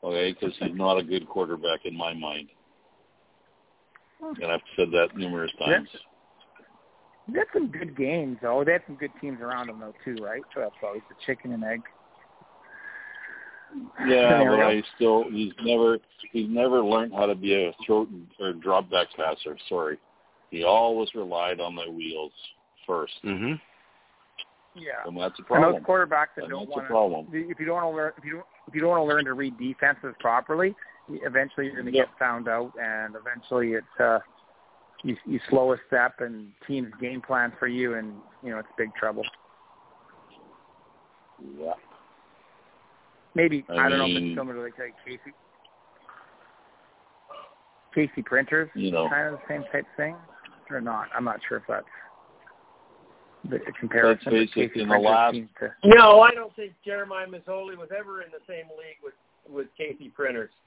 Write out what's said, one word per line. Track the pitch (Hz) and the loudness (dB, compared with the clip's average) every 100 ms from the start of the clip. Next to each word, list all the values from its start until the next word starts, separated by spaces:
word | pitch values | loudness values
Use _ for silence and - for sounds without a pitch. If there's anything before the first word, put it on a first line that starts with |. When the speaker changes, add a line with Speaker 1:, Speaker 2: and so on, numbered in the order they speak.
Speaker 1:
Okay, | 90 87 90 | -4 -2 -2
'cause | 92 95 - | -4 -8 -6
he's | 90 | -8
not | 87 95 92 | -2 0 0
a | |
good | 82 92 80 | 0 -6 -6
quarterback | - 87 82 82 - | -6 -4 -4 -4 -4
in | 92 | -6
my | 82 85 | -8 -8
mind. | 82 78 76 73 _ _ _ _ _ _ _ _ _ _ _ _ _ _ - _ _ 320 302 | -8 -10 -10 -14 _ _ _ _ _ _ _ _ _ _ _ _ _ _ -20 _ _ -14 -10
And | 85 | -4
I've | 85 - - | -4 -4 -2
said | 90 | 0
that | 85 85 | 2 0
numerous | - 92 87 82 - | 0 -6 -6 -6 -6
Speaker 2:
Yeah. | 76 | 0
Speaker 1:
times. | 175 - - - _ _ _ _ - _ _ _ _ _ _ - | 0 -2 -18 -20 _ _ _ _ -20 _ _ _ _ _ _ -8
Speaker 2:
They | 277 | -4
had | 440 | -2
some | 415 285 | 0 -2
good | - 175 | -6 -12
games, | 139 135 170 143 123 | -4 -2 -2 -4 -6
though. | 120 127 | -2 0
They | 143 | 2
had | 175 - | 0 -2
some | 139 | -12
good | 143 - | -12 -10
teams | 143 127 | -12 -10
around | 120 123 123 | -8 -8 -8
him, | 110 | -12
though, | 110 104 | -16 -14
too, | - 117 | -12 -10
right? | 104 117 147 | -8 -10 -10
So | - | -8
that's | 110 - | -8 -8
always | 104 104 - | -10 -10 -14
the | - - | -18 -8
chicken | 131 127 | -8 -6
and | 117 | -8
egg | 110 113 117 _ _ _ _ _ - _ - - - - - - - - - - - 294 - - 131 | -6 -8 -10 _ _ _ _ _ -20 _ -20 -20 -18 -18 -18 -18 -18 -18 -20 -20 -16 -16 -14 -6 4
Speaker 1:
Yeah, | 127 120 117 | 6 8 6
Speaker 2:
scenario. | 107 107 | 6 6
Speaker 1:
but | 107 | 4
I | 107 104 | 2 -2
still, | - 117 110 | 2 4 4
he's | 113 107 107 - | 2 -2 -4 -4
never, | 117 117 113 113 _ _ - | 0 4 4 2 _ _ -8
he's | 117 107 | -6 -2
never | 117 123 127 | 0 4 4
learned | 107 110 113 | 4 2 0
how | 101 104 | 0 0
to | |
be | 98 98 | 0 0
a | 98 87 - | 0 0 -4
throw | - 107 110 95 85 _ | 2 2 2 -6 -18 _
or | 98 | -8
drop | 85 87 95 92 | -6 0 0 2
back | 90 85 | -2 -2
passer. | - 80 78 78 76 - | -2 -4 -4 -10 -12 -6
Sorry, | 90 78 78 _ _ _ _ _ | -4 -4 -6 _ _ _ _ _
he | 85 | -2
always | 85 107 117 113 107 | 2 4 4 0 -4
relied | 113 95 87 87 87 | -6 -8 -4 -4 -4
on | 87 | -6
the | 85 85 | -8 -12
wheels | 82 80 80 78 - - _ _ _ - | -10 -10 -10 -12 -14 -20 _ _ _ -6
first. | 87 73 - | -6 -6 -10
Speaker 3:
Mm-hmm. | 104 95 113 156 _ _ _ _ _ _ _ - - _ _ 180 | -8 -6 -4 -6 _ _ _ _ _ _ _ -20 -20 _ _ -18
Speaker 2:
Yeah. | 160 117 104 | -12 -10 -10
Speaker 1:
And | 87 | -6
that's | 92 - | -6 -6
a | |
Speaker 2:
And | - | 2
Speaker 1:
problem. | 139 160 | 6 6
Speaker 2:
those | 175 | 4
quarterbacks | - 185 170 151 151 - | 2 2 4 2 0 -4
that | |
Speaker 1:
And | - | -10
Speaker 2:
don't | 135 208 | -10 -8
Speaker 1:
that's | 143 | -10
a | |
Speaker 2:
wanna, | 135 | 0
Speaker 1:
problem. | 113 104 82 78 | 2 4 0 -8
Speaker 2:
if | 160 170 170 | -8 -8 -8
you | 160 | -4
don't | 170 | -2
wanna | 170 | -2
learn, | 156 156 160 | -4 -6 -6
if | |
you | 147 | -14
don't, | 160 185 _ - | -14 -16 _ -10
if | |
you | 147 | -2
don't | 160 | 2
wanna | 175 | 2
learn | 151 147 135 | 4 2 0
to | |
read | 127 135 117 | -2 -6 -4
defenses | 123 131 143 143 139 117 | -8 0 0 0 -6 -4
properly, | 120 117 - 156 185 208 - - - | 0 0 0 0 0 -2 -18 -20 -16
eventually | 147 139 127 139 - 139 | -10 -2 0 0 -2 -6
you're | 135 | -6
gonna | 123 | -2
Speaker 1:
Yep. | 131 127 | 2 0
Speaker 2:
get | - | 0
found | 127 117 117 | -2 -2 -2
out, | 113 123 113 | -4 -4 -8
and | 113 110 107 | -6 -6 -8
eventually | 107 113 120 - 127 120 | -10 -10 -12 -4 -2 0
it's, | 113 - - | -2 -6 0
uh, | 120 113 - _ _ _ _ _ _ _ | 2 2 0 _ _ _ _ _ _ _
you, | - 113 - | -8 -8 -4
you | 127 - | -6 0
slow | 135 131 | 2 2
a | 123 - | 0 0
step, | 127 123 - | 2 2 0
and | 120 113 104 101 - | -10 -10 -18 _ -8
teams | 139 120 | -6 -6
game | - 127 127 | -8 -10 -10
plan | - 131 120 117 | -4 -2 -2 -2
for | 127 | -4
you, | 123 127 | -2 -4
and, | 117 110 101 - _ | -4 -8 -14 -20 _
you | 127 | -12
know, | 110 | -10
it's | 107 - | -12 -6
big | 113 | -8
trouble. | - 110 107 107 - _ _ _ _ _ _ _ - - - - - _ _ _ _ _ _ _ _ 67 69 | -4 -4 -4 -10 -12 _ _ _ _ _ _ _ -20 -20 -20 -20 -20 _ _ _ _ _ _ _ _ -20 -12
Speaker 1:
Yeah. | 80 85 - - _ _ _ _ _ _ _ _ _ _ _ _ _ | -10 -10 -12 -20 _ _ _ _ _ _ _ _ _ _ _ _ _
Speaker 2:
Maybe, | - 165 147 135 | 2 2 2 -4
Speaker 1:
I | |
Speaker 2:
I | 87 135 | 0 2
don't | 135 | 2
know | 135 | 0
if | |
Speaker 1:
mean | - 87 | 0 -2
Speaker 2:
it's | 85 | -6
similar | 131 | -8
to, | 120 | -8
like, | 120 117 | -12 -12
like | 123 113 | -16 -16
Casey, | - 127 143 143 _ _ _ _ _ _ - - - _ _ _ _ _ _ _ _ _ _ - - _ _ _ _ | -20 -18 -20 -20 _ _ _ _ _ _ -20 -20 -20 _ _ _ _ _ _ _ _ _ _ -20 -20 _ _ _ _
Casey | - 147 - | -2 -2 -4
Printers, | 117 127 135 156 156 | -2 -2 0 -2 -2
Speaker 1:
You | - 98 | -4 -2
know. | 85 80 | 0 0
Speaker 2:
kind | 143 151 | -2 -4
of | 147 | -6
the | - | -10
same | 147 143 | -10 -6
type | 143 143 - | -6 -6 -8
thing, | 151 170 170 - - - - | -8 -8 -20 -20 -20 -20 -12
or | 139 | -8
not. | 117 110 104 | -6 -6 -6
I'm | 120 | -6
not | 120 107 - | -4 -6 -6
sure | 117 | -8
if | - | -6
that's | 107 - - - - _ _ - - _ _ _ - - - _ _ - | -8 -8 -20 -20 -20 _ _ -20 -20 _ _ _ -20 -20 -20 _ _ -8
the | 127 - - | -6 -6 -10
comparison | 117 117 117 110 - | -2 4 4 4 2
Speaker 1:
Let's | 113 110 | 2 2
face | |
Speaker 2:
that | - | 0
Speaker 1:
it, | 120 | -2
Speaker 2:
Casey | 117 | -2
Speaker 1:
in | 104 | 2
the | |
Speaker 2:
Printers | 104 107 | 4 6
Speaker 1:
last | 110 117 | 6 4
Speaker 2:
seems | 117 113 - | 2 -8 -10
to | - - | -10 2
Speaker 4:
No, | 202 233 220 208 | 12 12 12 12
I | 233 | 12
don't | 240 226 - | 8 -8 -12
think | 202 175 | -14 -14
Jeremiah | - 202 196 190 185 | -10 -8 -8 -8 -10
Masoli | 180 170 190 190 185 | -12 -10 -10 -10 -14
was | 160 196 | -12 -12
ever | 202 190 | -12 -14
in | 170 | -16
the | 160 - | -18 -16
same | 170 160 156 | -14 -14 -18
league | 160 156 | -20 -18
with, | 143 - _ _ _ | -20 -20 _ _ _
with | 143 135 _ | -12 -12 _
Casey | 156 143 135 | -10 -10 -16
Printers. | - 139 123 107 _ | -4 -4 -2 -8 _